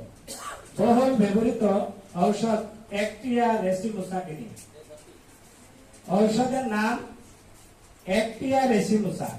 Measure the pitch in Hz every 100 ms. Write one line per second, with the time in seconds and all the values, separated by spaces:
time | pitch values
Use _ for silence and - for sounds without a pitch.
0 | - - - - - - - - 220 240
1 | 262 254 202 202 240 - 208 202 - -
2 | - 175 202 202 226 214 - - - 202
3 | 214 - 254 240 233 214 185 185 226 196
4 | 180 185 175 156 233 - - - - 151
5 | - - - - - - - - - -
6 | - 185 220 226 247 254 247 214 220 254
7 | - - - - - - - - - -
8 | - 202 226 - 262 269 254 214 180 214
9 | 185 - -